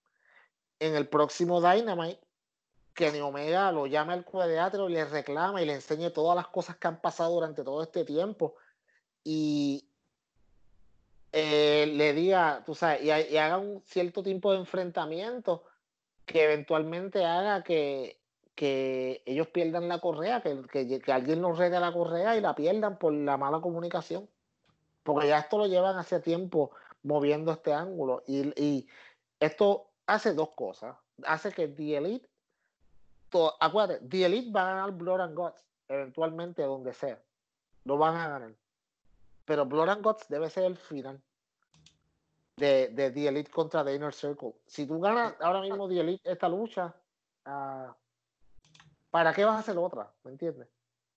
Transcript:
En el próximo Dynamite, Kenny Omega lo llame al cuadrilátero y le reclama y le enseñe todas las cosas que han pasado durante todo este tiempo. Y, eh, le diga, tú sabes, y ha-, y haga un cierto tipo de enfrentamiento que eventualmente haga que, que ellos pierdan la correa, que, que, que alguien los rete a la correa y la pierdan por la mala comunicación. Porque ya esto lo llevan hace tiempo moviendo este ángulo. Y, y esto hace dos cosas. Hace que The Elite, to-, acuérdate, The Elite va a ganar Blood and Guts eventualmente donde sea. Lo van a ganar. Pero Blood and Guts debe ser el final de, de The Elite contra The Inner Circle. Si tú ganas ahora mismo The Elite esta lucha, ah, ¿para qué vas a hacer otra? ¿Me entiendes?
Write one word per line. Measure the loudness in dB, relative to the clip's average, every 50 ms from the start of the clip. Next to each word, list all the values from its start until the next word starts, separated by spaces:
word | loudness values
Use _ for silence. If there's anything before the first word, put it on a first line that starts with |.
| _ _ _ _ _ _ _ _ _ _ _ _ _ _ _ _
En | -2 0 0
el | 0 0 2
próximo | 4 4 4 4 2 0 0 2 4 4
Dynamite, | 6 6 6 6 4 0 -2 -2 -4 -4 -6 -10 _ _ _ _ _ _ _ _ _ _ _ _ _ _ _
Kenny | 0 0 2 2 0
Omega | -4 -4 -4 -4 -2 0 2 2 4 2 2
lo | 0 0
llame | 0 0 0 0 0 -2
al | -4 -6
cuadrilátero | -6 -4 -2 0 2 2 2 0 0 0 -2 -2 0
y | 0
le | 0 -2
reclama | -2 -2 -4 -4 -2 -2 0 0 0 0 0 -2
y |
le | -2 -2
enseñe | -4 -4 -4 -4 -2 -2 -2
todas | -2 0 2 2 2
las | 2 0 -2
cosas | -6 -6 -6 -6 -8
que | -6 -4
han | -4 -4 -2
pasado | -4 -4 -2 0 -2 0 0
durante | 0 -2 -2 -4 -6 -6
todo | -4 -4 -4 -6
este | -4 -4 -4 -4
tiempo. | -2 -2 -2 -2 -2 -2 -4 -4 -4 -4 -10 _ _ _ _ _ _ _ _ _ _ _ _ _
Y, | -4 -2 0 0 0 0 0 0 -2 -2 -4 -8 _ _ _ _ _ _ _ _ _ _ _ _ _ _ _ -20 -20 _ _ -20 -20 _ _ _ _ _ -20 -16 -4 -2
eh, | -2 0 2 4 4 6 6 6 4 4 2 2
le | 2 2 4 4
diga, | 4 2 4 4 4 4 4 2 -2 -6
tú | -10 -6
sabes, | -2 0 0 0 0 2
y | 2
ha-, | 2 2 2 2
y | 2
haga | 2 2 2 0 -2
un | -2 -6 -8 -12 -14
cierto | _ -2 -2 -2 0 -2 -4 -4
tipo | -4 -4 0 2 2 2
de | 2
enfrentamiento | 0 -4 -4 -4 -4 -2 -4 -4 -4 -4 -6 -6 -6 -8 -8 -4 -2 -2 -4 -4 -6 -14 _ _ _ _ _ _ _ _ _ _ -14
que | 0 4 6 6
eventualmente | 6 4 2 0 0 0 0 0 -2 -4 -6 -6 -4 0 0 2
haga | 2 2 2 2 2 0 0 0
que, | 0 2 2 2 0 -2 -4 -6 -8 -12 -18 _ _ _ _ _ _ _
que | -2 0 2 2 2 0 0 0 -2 -2 -2 -4 -6 -6
ellos | -4 -2 -2 -2 0
pierdan | 0 0 0 0 0 -2 -2 -2
la | -4 -2
correa, | -2 -2 -2 0 -2 -2 -2 -2 -2
que, | -2 -4 -4 -8 -4
que, | -4 -2 -2 -2 -2 -2
que | 0 0 0
alguien | 2 2 2 0 2 2
los | 0 2 2
rete | 2 2 4
a | 2
la | 2 0 0
correa | 0 -2 0 0 0 2 2 2
y | 2
la | 2 0 0
pierdan | 2 2 2 2 2 0 -2 -2 0
por | 0 0 2
la | 2 2 0 0
mala | 0 0 0 0 0
comunicación. | 0 -2 -4 -4 -4 -4 -4 -6 -4 -6 -8 -10 -10 -12 _ _ _ _ _ _ _ _ _ _ _ _ _ _ _
Porque | 0 2 4 4 4
ya | 4 4
esto | 4 2 0 2
lo | 2
llevan | 4 4 4 4 2 0 -2
hace | -2 -2 -2 -2
tiempo | 0 0 -2 -2 -2 0 0 0 0 0 -4 -12 -20 -20 -20 _ -4
moviendo | 0 0 2 4 4 2 2 0 -2
este | -4 -2 0 0 0
ángulo. | 0 -2 -4 -6 -4 -2 -2 -2 -4 -4 -4
Y, | -2 -2 -2 -2 -2 0 0
y | 0 0 0 -4 -8 -16 -20 -20 -20 _ _ _ _ _ _
esto | 0 0 2 4 4 4 4 2 -2 -10 _ _ _
hace | 0 0 2 2 0 0
dos | 0 -2 -4
cosas. | -4 -8 -8 -8 -8 -10 -14 -16 -16 -18 _ _ _ -10 -4
Hace | -2 -2 -2 -2 -6
que | -4 -4 -4
The | -4 -4 -8 -6 -4 -2
Elite, | -2 -2 -2 -4 -6 -10 _ _ _ _ _ _ _ _ _ _ _ _ _ _ -20 -20 -20 -20 _ _ 0
to-, | 2 4 4 4 4 2
acuérdate, | 2 2 4 2 2 2 0 -4 -6
The | -4 0 2 4
Elite | 4 2 2 -2 -2 -2
va | 0 0
a | 0 -2
ganar | -2 -4 -6 -6
Blood | -6 -4 -2 -2 0
and | -2 -4 -4
Guts | -6 -6 -6 -8 -12 _ _ _ _ _ -6
eventualmente | -6 -6 -6 -6 -4 -2 -2 -2 -2 -6 -8 -8 -4 -4 -4
donde | -4 -4 -6 -8 -10 -8
sea. | -6 -8 -8 -8 -10 _ _ _ _ _ _ _ _ _ _ _ _ _
Lo | -2 2 2
van | 4 2 2
a | 0 -4 -6
ganar. | -6 -8 -10 -14 -18 _ _ _ _ _ _ _ _ _ _ _ _ _ -20 -20 -20 -18 _
Pero | -2 0 0 0
Blood | 0 2 2 2 2
and | 0 2 0
Guts | 0 0 0 -6 -8
debe | -6 -4 -4 -4
ser | -2 -2 -2
el | -2 -2 -6
final | -10 -12 -12 -10 -10 -12 -14 -16 _ _ _ _ _ _ _ _ _ _ _ _ _ -20 _ _ _ _ _ _ _ _ _ _ _ _ _
de, | -2 2 4 4 4 2 0
de | 0 -2 -2 -2
The | -2 -2 -2 -2
Elite | -2 -2 -4 -4
contra | -4 -4 -4 -2 -2 -2 -2
The | -2 -2
Inner | -4 -6 -8 -8
Circle. | -8 -8 -8 -8 -8 -10 -12 -14 _ _
Si | _ -10 -10 -8
tú | -6 -4 -2
ganas | 0 0 2 2 0 -2 -4 -2
ahora | 0 0 0 0
mismo | -2 -4 -6 -6 -4
The | -2 -2 0
Elite | 0 0 -2 -4 -4 -6 -4
esta | -2 -2 -2
lucha, | -2 -2 -4 -6 -6 -6 -6 -6 -10 -14 _ _ _ _ _ _ _ _ _
ah, | -12 -10 -8 -8 -8 -10 -12 -12 -14 -18 _ _ _ _ _ _ _ _ _ -20 -20 -20 -20 -20 _ _ -20 -20 -20 _ _ _ _
¿para | 2 4 4 4 4
qué | 4 4
vas | 4 4
a | 2
hacer | -2 -4 -2
otra? | -2 -2 -2 -4 -8 -12 -12 _ _ _
¿Me | -20
entiendes? | -12 -6 -6 -6 -6 -8 -14 -20 _ _ _ _ _ _ _ _ _